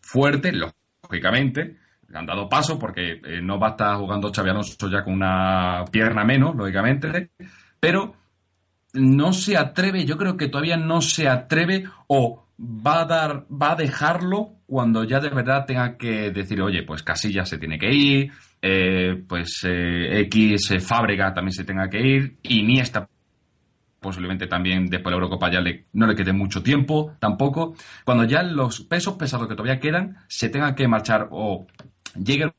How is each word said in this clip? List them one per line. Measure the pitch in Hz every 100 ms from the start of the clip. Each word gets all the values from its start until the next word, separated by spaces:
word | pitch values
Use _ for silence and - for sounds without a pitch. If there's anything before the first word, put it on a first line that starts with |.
fuerte, | - 127 139 143 180
lógicamente. | 87 82 - _ _ - 87 90 120 135 143 165 - _ _ _
Le | 80
han | 82
dado | 95 101
paso | 143 156 139
porque, | 107 87 87 82
eh, | 69 85
no | 92 98
va | 110
a |
estar | 110 104 101
jugando | 98 101 101
Xabi | 104 92
Alonso | 104 101 - 98
ya | 98
con | 95
una | 95 95 92 92 92 90 90 90
pierna | 110 113 107
menos, | 110 135 156 139
lógicamente, | 98 98 113 139 151 175 175 - 180 - _ _
pero | 160 190 - - _ _ _ _ _ _ _
no | 135 131 139 180
se | 185 202 175
atreve, | 139 185 196 190
yo | 143 156
creo | 196 147
que | 139
todavía | 143 160 165
no | 160 165
se | - - 139
atreve | 127 - 160 175 190 190 - -
o | 139 - - _ -
va | 117 110 139 160
a | 160
dar, | 165 151 139 -
va | 143 151
a | 165
dejarlo | 139 - 151 175 180 202 214 - -
cuando | 131 117 113
ya | 113 135
de | 147
verdad | 135 120 135
tenga | 135 127 120 120
que | 120 107 104
decir, | 95 95 95
"Oye, | 98 87
pues | 78 78
Casillas | 85 80 107 95 90
se | 78
tiene | 80 80
que | 104
ir, | 143 143 135 139 - - _
eh, | 95 95 92 92 92 92 -
pues, | 87 85 -
eh, | 92 87 87 87 85 104
X, | 101 110 107 101 -
eh, | 95
Fábrega | - 117 110 98 95
también | 92 95
se | 95
tenga | 95 95 95
que | 104
ir, | 131 135 135 -
Iniesta | - 113 107 131 127 107 98 _ _ _ _ _ _ _ _ _
posiblemente | 95 90 90 92 90
también | 87 92 92 92
después | 90 90
de | 90
la |
Eurocopa | 90 90 87
ya | 90
le, | 87 - _
no | 104 110
le | 104
quede | 95
mucho | 98 98 -
tiempo | - 143 143 151 151 -
tampoco". | 107 - 139 156 165 - - -
Cuando | - 120
ya | 117 151
los | 180 147 123 -
pesos | - 175 190
pesados | 190 143 123 110
que |
todavía | 107 120 131
quedan | 151 170 196 - -
se | - -
tengan | 143 147
que | 135 123
marchar | 110 113 107 -
o | 80 107 92 - - - _ - -
llegue | 98 143
el | 156